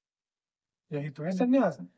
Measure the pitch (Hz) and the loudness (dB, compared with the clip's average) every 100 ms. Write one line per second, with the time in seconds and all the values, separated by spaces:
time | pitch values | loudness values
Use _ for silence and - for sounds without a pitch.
0 | _ _ _ _ _ _ _ _ - 147 | _ _ _ _ _ _ _ _ -10 -8
1 | 147 151 160 190 247 269 196 - - | -8 -6 -4 0 2 4 2 -2 -12